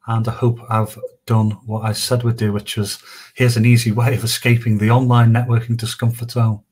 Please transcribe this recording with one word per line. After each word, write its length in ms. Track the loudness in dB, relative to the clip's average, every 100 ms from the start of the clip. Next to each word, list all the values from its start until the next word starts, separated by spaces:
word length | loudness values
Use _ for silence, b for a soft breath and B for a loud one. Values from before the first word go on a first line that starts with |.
| -2
And 200 | -2 -2
I 40 |
hope 280 | -2 -2 -2 -4
I've 280 | -4 -4 -8 -16 _ -2
done 240 | 0 0 -2 -8
what 160 | -6
I 80 | -4
said 320 | -4 -2 -2
we'd 140 | 0 -2
do, 140 | -2
which 260 | -2 -6 -6
was, 200 | -6 -8 B B B 0
here's 220 | 0 4
an 80 | 4
easy 260 | 4 2
way 240 | 0 0 0
of 80 |
escaping 560 | -2 -2 2 2 2 0
the 100 | 2
online 420 | 2 4 4 4
networking 460 | 4 2 -2 -2 -4
discomfort 540 | -4 -2 -4 -2 -6
zone. 300 | 0 0 -2 _